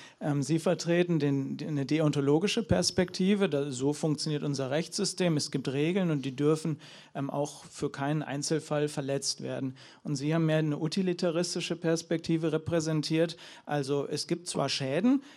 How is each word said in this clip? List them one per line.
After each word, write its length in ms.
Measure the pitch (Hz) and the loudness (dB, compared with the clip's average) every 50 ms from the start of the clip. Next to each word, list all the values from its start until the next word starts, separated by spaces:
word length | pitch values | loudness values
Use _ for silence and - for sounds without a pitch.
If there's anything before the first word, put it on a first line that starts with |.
| - - - - | -18 -20 -12 -6
Ähm, 220 | - - 143 143 | -2 0 0 0
Sie 160 | 139 131 156 160 | 2 2 2 2
vertreten 640 | 160 196 175 160 - 165 170 175 180 175 170 160 | 2 2 0 0 2 2 2 4 4 4 2 2
den, 380 | 143 143 139 139 135 139 143 135 | 2 2 2 0 0 -2 -4 -6
den, 120 | 147 160 | -6 -4
eine 160 | 156 143 139 | -2 -2 0
deontologische 800 | 135 151 156 160 151 151 151 139 139 143 160 180 208 - 240 220 | 2 2 4 4 4 2 2 4 4 4 4 4 2 0 0 2
Perspektive, 840 | - 180 180 180 - - - 185 180 - - 185 185 208 202 196 180 | 2 2 2 2 2 2 0 0 0 0 0 2 2 4 4 2 2
da, 220 | 147 143 143 147 | 2 0 -2 -2
so 220 | 135 120 131 143 147 | -2 0 0 0 0
funktioniert 500 | 147 - 160 147 - - 160 151 143 - | 2 0 0 0 0 -2 -2 -2 -2 -2
unser 280 | 151 143 131 135 127 | -2 -2 -2 -2 0
Rechtssystem, 680 | 135 156 170 - - - 202 170 - - 185 175 160 147 | 0 -2 -2 -2 -4 -2 -2 -2 0 0 2 2 2 2
es 140 | - - | 0 -2
gibt 200 | - 143 120 139 | -2 -4 -2 -2
Regeln 400 | 127 139 147 160 180 202 185 170 | 0 0 2 2 2 2 2 2
und 140 | 156 143 127 | 2 0 -2
die 100 | 139 131 | -4 -2
dürfen, 440 | 123 147 147 160 156 - 170 151 147 - - - - - - - | 2 2 4 4 2 2 -2 -4 -4 -6 -14 -20 -20 -20 -12 -8
ähm, 160 | 147 139 139 | -6 -6 -4
auch 360 | 139 143 147 143 - - - | -2 -2 -2 -4 -6 -10 -18
für 260 | - - - - 143 | -18 -10 -6 -6 -6
keinen 320 | - - 139 143 151 156 147 | -4 -2 -2 0 0 -2 -2
Einzelfall 640 | - 127 143 147 - 165 156 151 - 151 147 147 147 | -4 -4 -4 -2 -2 -2 -2 -2 -2 -2 0 0 0
verletzt 560 | 147 - 139 131 139 139 139 - - - 139 | -2 -4 -4 -2 -2 -2 -2 -4 -6 -4 -6
werden. 320 | 131 131 127 135 131 131 - - - - - - | -6 -6 -4 -6 -6 -8 -10 -16 -20 -20 -12 -8
Und 120 | - 147 | -6 -4
Sie 180 | 131 135 151 160 | -2 -2 0 2
haben 140 | 170 165 156 | 2 2 4
mehr 100 | 156 156 | 2 2
eine 220 | 156 156 147 - | 2 0 0 -2
utilitaristische 960 | - 156 - 202 190 180 175 175 - 175 156 170 180 175 - 180 175 - 175 | -2 -2 0 0 0 0 0 0 0 0 0 0 -2 -2 -4 -4 -4 -4 -4
Perspektive 760 | 170 - 165 165 160 165 - 170 160 165 - 165 160 160 165 | -2 0 0 0 0 0 -2 -4 -2 0 0 0 0 0 0
repräsentiert, 840 | 147 156 156 - 165 170 156 160 160 156 147 - 160 160 165 170 160 - - - - - - | 0 -2 -2 0 0 0 0 0 0 0 0 2 2 2 2 2 -2 -6 -16 -20 -20 -16 -8
also 420 | - - 147 143 127 143 143 139 - | -4 -2 -2 0 0 0 0 -2 -2
es 200 | 151 147 - - | -4 -4 -2 -2
gibt 200 | 170 175 175 - | -4 -4 -4 -4
zwar 220 | - 170 143 135 | -2 -2 0 0
Schäden, 520 | - - 139 131 135 160 190 247 269 269 - - - | 0 -2 -2 -2 0 2 4 4 4 2 2 -4 -18